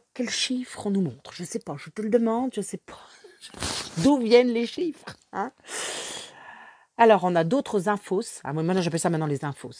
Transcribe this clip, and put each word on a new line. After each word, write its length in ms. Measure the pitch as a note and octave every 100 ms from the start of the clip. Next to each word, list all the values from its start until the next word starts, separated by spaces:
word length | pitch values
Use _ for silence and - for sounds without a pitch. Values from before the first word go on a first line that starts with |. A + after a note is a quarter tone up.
| _
quels 160 | - A#3
chiffres 560 | - - B3+ B3 - G#3
on 60 |
nous 100 | G3
montre, 320 | E3 A#2 -
je 100 | -
sais 160 | F3 A3+
pas, 160 | - C#3+
je 120 | -
te 120 | -
le 80 | G#3+
demande, 420 | A#3 A3+ A3+ B3+
je 80 | A3
sais 160 | F#3 F#3+
pas 220 | - - - - - - -
<laughs> 480 | - - - - D#3+
d'où 140 | B3+ C#4+
viennent 320 | A3 A#3+ B3
les 180 | A#3 A#3
chiffres, 500 | - E4+ - - - _
hein. 200 | F#3+ A3+ _ - - - - - - - - - - - - _ -
Alors, 260 | A#3 G3
on 120 | F3+ F3
a 80 |
d'autres 460 | E3 F3 - G#3 F#3
infos, 320 | G3+ - F#3+ A#3 -
ah, 100 | -
moi, 100 | D3+
maintenant, 180 | E3 F#3
j'appelle 180 | E3+ D#3+
ça 100 | F3+
maintenant 160 | D#3+ D#3
les 180 | C#3
infos, 280 | D3 C#3 -